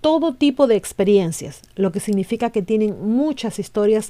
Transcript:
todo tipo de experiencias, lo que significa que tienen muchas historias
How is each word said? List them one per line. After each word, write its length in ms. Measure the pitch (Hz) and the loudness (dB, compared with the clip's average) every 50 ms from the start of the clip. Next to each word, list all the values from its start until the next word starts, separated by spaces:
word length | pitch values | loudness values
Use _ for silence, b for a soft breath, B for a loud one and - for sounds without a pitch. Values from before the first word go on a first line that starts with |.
todo 320 | - 311 320 320 311 330 247 | 0 2 2 2 2 0 0
tipo 340 | - 294 285 254 - 285 | 0 0 0 2 4 4
de 100 | 240 220 | 4 4
experiencias, 840 | 196 - - - - 196 196 208 196 185 165 160 - - 143 139 - - - - | 2 0 -2 -4 0 2 4 4 4 4 0 -2 -6 -10 -14 -14 -16 -20 -12 -6
lo 160 | - 196 190 165 | -2 -2 -2 -2
que 80 | 196 | -4
significa 480 | - - 208 196 185 - 233 226 240 233 | -4 -2 -2 -2 -2 -4 -4 -4 -4 -2
que 140 | - 220 180 | -2 -2 -2
tienen 340 | 180 220 214 214 208 196 - 170 | 0 0 0 0 0 -2 -4 -2
muchas 520 | 208 226 247 294 311 294 - - 220 - - | -2 0 0 0 0 -2 -4 -6 -6 -6 -6
historias 500 | 196 - - 214 208 208 220 214 214 - | -8 -6 -2 0 2 2 2 0 0 -4